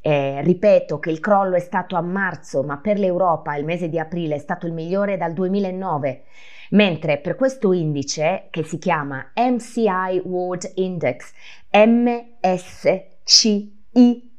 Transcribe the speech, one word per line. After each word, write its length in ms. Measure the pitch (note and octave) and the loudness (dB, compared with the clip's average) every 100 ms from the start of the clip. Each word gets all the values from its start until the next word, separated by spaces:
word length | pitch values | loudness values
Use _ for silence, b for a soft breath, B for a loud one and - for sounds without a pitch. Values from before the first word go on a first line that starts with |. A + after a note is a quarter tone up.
eh, 400 | D3+ D3 C#3 C#3 | 0 0 0 -2
ripeto 560 | D3+ F3 G#3 F#3 - D3+ | 0 2 6 4 4 -6
che 120 | E3+ | -4
il 100 | D#3+ | -4
crollo 340 | G#3 G3+ G3 | 2 2 4
è 60 | F3+ | 0
stato 340 | F3 G3 F3+ | 0 -4 -2
a 60 | F3+ | -4
marzo, 640 | F3 F#3+ F#3+ E3+ - F#3 | -2 -2 -4 -6 -6 -4
ma 160 | D3 C#3+ | -2 -4
per 200 | G#3+ G3+ | -2 0
l'Europa 560 | G3 F3 F#3 D#3 D3 D3 | 2 2 2 2 -2 -6
il 80 | |
mese 240 | D3+ F3 E3+ | -4 -4 -2
di 100 | D#3+ | -4
aprile 380 | D#3+ F3 E3 D3 | -4 -4 -4 -4
è 20 | |
stato 280 | C#3 F3+ F3 | -4 -6 -6
il 60 | |
migliore 440 | E3 D#3+ F#3+ G3+ F#3+ | -8 -4 -2 -2 -2
dal 160 | E3+ | -4
duemilanove, 920 | E3 F#3 G3 F#3+ F#3 F#3+ D#3 C#3 B2+ B B B B B | -2 -2 0 -2 -4 -4 -2 -2 -6 B B B B B
mentre 480 | G3 G3+ D#3 D#3+ C#3+ | 4 4 2 -2 -2
per 180 | F3+ - | -2 0
questo 360 | C4+ C4 G3+ | -2 0 0
indice 760 | F3+ D#3 C#3+ C#3 - D#3 F#3+ - | 2 0 -2 -4 -2 0 -2 -6
che 140 | - | -8
si 140 | D#3 D#3+ | -6 -4
chiama 520 | G3 E3 C#3+ C3+ - | -2 -2 -2 -8 -8
M 240 | - B3 B3 | -2 0 0
C 180 | A#3 - A3 | -4 0 0
I 340 | F#3 F#3 F#3 | 0 0 -2
World 480 | F#3 F3+ F3+ F3+ F3+ | -2 -4 -4 -6 -6
Index, 580 | - F#3 F3+ C#3+ - - - B B B | -4 -4 0 -2 -2 -10 -18 B B B
M 360 | G3+ A3 A#3 A#3+ A#3+ A#3 - | 6 6 6 4 0 -6 -2
S 640 | F#3 F3+ - - - F#3+ - - | 0 0 -4 -4 0 0 -2 -16
C 480 | - - A3+ G#3 G#3 - - | 4 4 6 2 -2 -14 -2
I 440 | A#3+ A#3+ A#3+ - | 6 6 6 -6